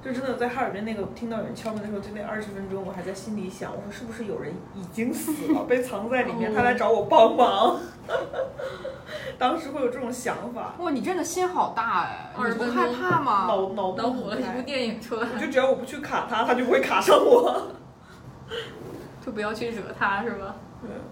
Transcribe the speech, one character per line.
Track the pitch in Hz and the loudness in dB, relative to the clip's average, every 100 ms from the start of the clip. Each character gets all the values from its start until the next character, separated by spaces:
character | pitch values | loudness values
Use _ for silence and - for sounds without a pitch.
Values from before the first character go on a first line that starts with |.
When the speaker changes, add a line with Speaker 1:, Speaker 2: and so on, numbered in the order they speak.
Speaker 1:
就 | 262 | -6
真 | 247 | -4
的 | 262 233 | -4 -2
在 | 240 | -2
哈 | 247 | 0
尔 | 226 | -2
滨 | 185 220 | -2 -4
那 | |
个 | 214 190 - | -4 -6 -6
听 | 233 | -6
到 | 226 | -4
有 | 190 | -6
人 | 220 | -6
敲 | 220 | -6
门 | 214 | -6
的 | 208 | -6
时 | |
候， | 202 | -6
就 | 208 | -8
那 | 208 | -8
二 | 208 214 | -6 -6
十 | 208 | -6
分 | 196 196 | -8 -6
钟， | 196 185 | -6 -6
我 | |
还 | 180 | -6
在 | 175 | -8
心 | 190 - 208 | -8 -6 -6
里 | 185 | -6
想， | - - | -8 -8
我 | - | -8
说 | 208 | -10
是 | 208 233 | -12 -12
不 | |
是 | 226 214 | -8 -6
有 | 160 | -6
人 | 147 185 - 196 | -6 -8 -10 -12
已 | 180 | -10
经 | - 240 | -4 -2
死 | - - 294 285 | -2 -4 -4 2
了， | 294 | 2
Speaker 2:
<laughs> | - | 4
Speaker 1:
被 | 254 | 2
藏 | 247 202 220 | 2 -4 -2
在 | 254 | 0
里 | 240 | 0
面， | 233 220 | -2 -2
Speaker 2:
哦。 | 214 | 4
Speaker 1:
他 | |
来 | 247 247 | 4 4
找 | 220 | 4
我 | 226 - | 4 8
帮 | 330 - - | 10 10 10
忙。 | 247 196 220 349 - - - | 6 8 4 4 -4 -12 -4
<laughs> | 539 - 523 523 - 539 - 554 - - 622 - - | -4 -4 -4 -6 -6 -10 -8 -10 -12 -12 -10 -10 -2
当 | 254 330 | 0 0
时 | 302 | -4
会 | 302 | -2
有 | 247 | -2
这 | 277 | -2
种 | 240 | -6
想 | 254 220 - 220 | -6 -4 -4 -6
法。 | 240 - - | -8 -10 -6
Speaker 3:
哇， | 339 | -2
你 | 277 | 0
真 | 202 370 | 0 -2
的 | |
心 | 302 359 359 | -2 0 0
好 | 359 240 226 | 2 0 0
大 | 226 190 | 0 0
哎， | 147 - - - | 0 -4 -10 -4
Speaker 2:
二 | 240 | -2
十 | |
Speaker 3:
你 | 226 240 | 0 0
不 | |
害 | 240 240 | 2 2
怕 | 247 359 359 | 0 2 2
吗？ | 269 214 185 | 4 2 4
Speaker 1:
脑-， | 185 190 | 2 0
脑 | 214 185 | -2 -2
洞 | 180 | 0
很 | |
开。 | |
Speaker 2:
脑 | 233 | -2
补 | 254 196 | -2 -4
了 | 214 | -4
一 | |
部 | 254 247 | -4 -4
电 | 262 277 233 | -4 -2 -2
影 | 196 | -4
出 | - 226 | -6 -4
来。 | 240 | -4
Speaker 1:
我 | 214 | -2
就 | 311 | 0
只 | 254 | 2
要 | 262 | 4
我 | 254 | 2
不 | |
去 | 240 294 | 0 -8
卡 | - 226 233 | -4 -4 -2
他， | 220 | 0
他 | 233 | 2
就 | 247 254 | 2 4
不 | |
会 | 262 | 4
卡 | - 202 | 4 2
上 | 233 - | 8 8
我。 | - - - - - - - - - - - - - 480 - - - - - - - | 10 8 8 2 -2 -12 -16 -20 -20 -20 -20 -18 -12 -10 -10 -12 -14 -14 -14 -14 -10
Speaker 2:
就 | |
不 | 208 | -4
要 | 208 | -4
去 | 226 233 | -4 -4
惹 | 220 185 - | -6 -8 -2
他， | 214 196 | 0 0
是 | 233 | -2
吧？ | 202 196 208 - - | -4 -8 -12 -16 -16
Speaker 1:
对。 | 233 - - | -12 -12 -14